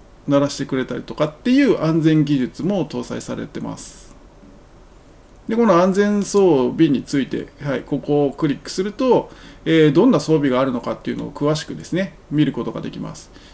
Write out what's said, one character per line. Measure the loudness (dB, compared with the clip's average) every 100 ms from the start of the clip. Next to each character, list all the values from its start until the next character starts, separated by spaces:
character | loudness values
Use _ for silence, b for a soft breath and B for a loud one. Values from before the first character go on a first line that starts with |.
| -20 -14 -2
鳴 | 0
ら | 0
し | -4
て | -6
く | -4
れ | -4
た | -8
り |
と | -10 -4
か | -4
っ |
て | -2 0
い | 4
う | 4 2
安 | 0 2
全 | 4 2
技 | 2 0
術 | -2 -4
も | -4 -2 -4
搭 | -6
載 | -8 -10
さ | -8 -10
れ | -10
て | -10
ま | -10 -12
す。 | -14 -18 -20 -20 -20 -20 -20 -20 -20 -20 -20 -20 -20 -20 -20 -16 -4
で、 | 2
こ | 4
の | 4
安 | 4
全 | 2 2 0
装 | 0 2 4 4 2
備 | 2 2
に | 2
つ | -2 -4
い | -2
て、 | -6 -8 -10
は | -6 -6
い、 |
こ | -6 -6
こ | -2 0 0
を |
ク | 0 -2
リ |
ッ | -4
ク | -6
す | -6
る | -6
と、 | -2 2 2 0 B B B 0
え | 4 6
ー、 |
ど | 6 4
ん |
な | 4
装 | 2 2
備 | 2
が | 2
あ | 0
る |
の | -2
か | -6
っ | -6
て | -6
い | -8
う |
の | -8
を |
詳 | -4 -2 -2
し |
く | -6
で | -12
す | -6
ね、 | -4 -4 -8 -6
見 | 0 0
る |
こ | -2
と | -6
が | -8
で | -10
き | -10
ま | -12 -14
す。 | -18 B B